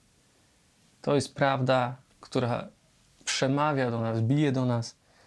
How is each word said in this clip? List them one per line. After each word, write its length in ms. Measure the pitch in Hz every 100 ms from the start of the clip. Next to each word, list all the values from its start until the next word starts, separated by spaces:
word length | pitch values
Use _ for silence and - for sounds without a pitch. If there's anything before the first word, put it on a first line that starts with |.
| _ _ _ _ _ _ _ _ _ _
To 140 | - 143
jest 200 | 131 -
prawda, 600 | 139 131 127 131 120 127 _ _
która 480 | - 131 120 - - - _ _ _ _ -
przemawia 680 | - 135 143 151 139 127
do 100 | 117
nas, 200 | 113 117
bije 300 | 113 147 147
do 140 | 131 127
nas 320 | 120 117 - _ _